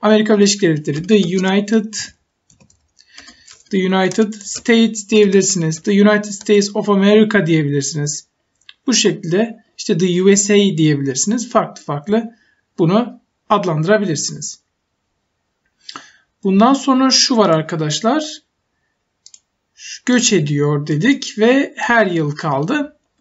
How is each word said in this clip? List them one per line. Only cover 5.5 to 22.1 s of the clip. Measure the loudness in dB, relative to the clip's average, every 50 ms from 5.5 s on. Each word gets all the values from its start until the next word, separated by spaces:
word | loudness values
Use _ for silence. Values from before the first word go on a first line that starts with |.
| 0 -2 -2 -4 -4 -4
The | -4 0
United | 2 4 4 4 4 2 -2 -6
States | -12 -8 -2 2 2 2 2 0 -2
of | -4 -2 0
America | 2 2 4 4 6 6 4 4 2 0 2
diyebilirsiniz. | 2 0 0 0 0 -2 -2 -4 -4 -6 -6 -6 -6 -8 -10 -12 _ _ _ _ _ _ _ _ -20 -20 _ -4
Bu | -2 0
şekilde | 0 0 0 -2 -2 -4 -4 -2 -2 -2 -2 -6 -12 _ _ _
işte | -10 -4 -4 -2
the | 0 0 0 0 2 4
U | 4 4
S | 4 4 2 2
A | 4 2 2 2
diyebilirsiniz. | 2 2 2 2 0 -2 -4 -4 -4 -2 -2 -4 -4 -4 -2
Farklı | -2 -2 -2 -4 -8 -14 -10
farklı | -10 -10 -8 -6 -2 -2 -2 -2 -4 -12 _ _ _ _ _ _ _ _
bunu | -2 0 2 2 0 0 -2 -8 -18 _ _ _ _ _ -2
adlandırabilirsiniz. | -2 0 0 -2 -4 -2 0 0 0 0 0 -2 -6 -6 -6 -8 -10 -12 -14 -14 -16 -18 _ _ _ _ _ _ _ _ _ _ _ _ _ _ _ _ _ _ _ _ _ _ _ _ _ -20 -20 -18 -20 -20 _ _ _ _ _ _ -4
Bundan | 0 2 4 4 4 2
sonra | 0 0 0 0 2 2 2
şu | 2 0 0 0 2
var | 2 2 2
arkadaşlar. | 2 0 -2 -4 -6 -6 -4 -4 -4 -4 -2 -2 -2 -2 -4 -8 -12 -18 _ _ _ _ _ _ _ _ _ _ _ _ _ _ _ _ -20 -20 _ -20 _ _ _ _ _ _ _ -20 -20 -20 -18 -10 -4
Göç | 0 0 2 2 2 0
ediyor | 0 0 0 -2 0 0 0 -2 -2 -2
dedik | -4 -4 -2 0 0 -2 -2 -4 -10 -4
ve | 0 2 2 2 2 0 -4 -6
her | -6 -4 0 0 2 0
yıl | 0